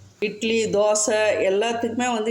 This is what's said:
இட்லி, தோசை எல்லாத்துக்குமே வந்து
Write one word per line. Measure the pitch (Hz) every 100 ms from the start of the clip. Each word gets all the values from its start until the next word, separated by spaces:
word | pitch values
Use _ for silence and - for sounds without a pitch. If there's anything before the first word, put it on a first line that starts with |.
| - - 202
இட்லி, | 185 226 226 214
தோசை | 202 214 214 - 214 214 - 190
எல்லாத்துக்குமே | 196 233 233 233 233 247 226
வந்து | 220